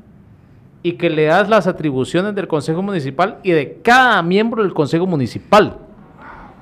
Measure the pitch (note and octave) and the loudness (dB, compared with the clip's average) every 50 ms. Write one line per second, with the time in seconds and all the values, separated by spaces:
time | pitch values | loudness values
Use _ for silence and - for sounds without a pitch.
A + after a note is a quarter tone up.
0 | - - - - - - - - _ - - - - - _ - - E3+ - - | -20 -20 -20 -20 -20 -20 -20 -20 _ -20 -20 -20 -20 -20 _ -8 -6 -6 -4 -2
1 | E3+ E3+ D#3 D#3 D3+ D3+ E3 F#3+ G#3 G3 A3+ G#3 E3 F#3 F3+ - D#3 D3+ C3 C3 | -2 -2 0 2 2 2 4 2 2 2 2 2 2 0 -2 -2 -4 -4 -2 -2
2 | B2 - - E3+ F#3+ G#3 G3+ G3 E3+ - E3 D3 - D#3+ D#3+ F3 G3 G3+ G3 E3+ | -4 -2 -2 -2 -2 -2 -4 -6 -6 -4 -4 -4 -2 -4 -4 -4 -4 -4 -4 -6
3 | C3 C3+ C3+ - F3+ G#3 - - - F#3+ E3+ D#3 C3 - - - - A#3 A#3+ C4 | -6 -6 -2 -2 -2 -2 -2 -6 -2 0 0 0 0 -4 -8 -4 2 4 6 6
4 | C4 B3 G#3+ F#3 E3 E3+ F3+ G3+ A3+ A#3 A#3+ A3 G#3 F3 - - D3+ C3 D#3+ E3 | 6 4 4 2 2 2 2 2 0 0 0 -2 -2 -2 0 -2 -2 0 0 -2
5 | - F#3+ F3 C#3+ B2+ A2+ - G#2 - - G3+ G#3+ F3+ A2 - - - - - - | 0 0 0 -2 -2 -4 -6 -8 -2 2 4 4 4 2 -2 -10 -20 -20 -20 -20
6 | - - - - - - - - - - - - | -20 -20 -20 -20 -20 -20 -20 -20 -20 -20 -20 -20